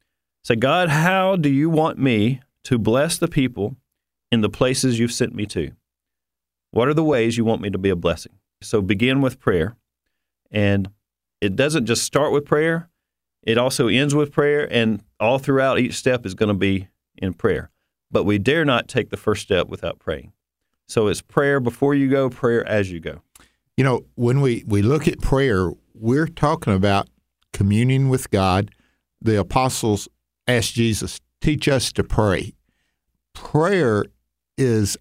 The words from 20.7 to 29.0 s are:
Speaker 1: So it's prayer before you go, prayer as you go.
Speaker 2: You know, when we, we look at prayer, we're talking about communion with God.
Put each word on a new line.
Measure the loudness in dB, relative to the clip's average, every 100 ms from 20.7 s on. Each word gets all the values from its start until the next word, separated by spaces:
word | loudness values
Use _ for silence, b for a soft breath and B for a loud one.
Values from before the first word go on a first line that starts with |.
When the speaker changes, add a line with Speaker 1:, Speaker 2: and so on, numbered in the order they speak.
| _ -8
Speaker 1:
So | -2 0
it's | -2
prayer | -4 -2 2 2
before | -2 -2 0
you | 2 2
go, | 0 -2
prayer | -2 0 0 0
as | -2 -2
you | -6
go. | -12 -14 -18 b b b b -2
Speaker 2:
You |
know, | 0 0 -4
when | -4 0 2
we, | 2 -2 -2
we | 0
look | 2 2 0
at | -2
prayer, | 0 2 2 0 -2 -4 _
we're | -6 0 0 0
talking | -2 -2 0 0
about | 2 2 0 -2 _ _ _ _
communion | -2 2 2 2 2 2
with | 0 0
God. | 0 2 2 0 -8 _ _